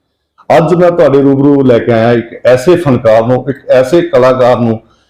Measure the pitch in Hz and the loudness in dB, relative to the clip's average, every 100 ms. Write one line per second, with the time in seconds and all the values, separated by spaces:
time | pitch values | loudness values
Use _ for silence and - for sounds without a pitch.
0 | _ _ _ _ - 143 156 170 175 175 | _ _ _ _ -2 0 0 0 0 2
1 | 147 139 139 139 143 139 131 117 - 113 | 0 2 2 0 0 0 2 0 0 -2
2 | 113 120 113 - - 127 180 170 147 123 | 0 -2 -4 -6 0 0 2 0 0 0
3 | 113 110 117 127 127 127 - 127 127 170 | 2 0 0 -2 -4 -10 -2 0 0 -2
4 | 170 127 127 127 123 120 117 110 - _ | -2 0 0 2 0 0 -2 -4 -10 _
5 | _ | _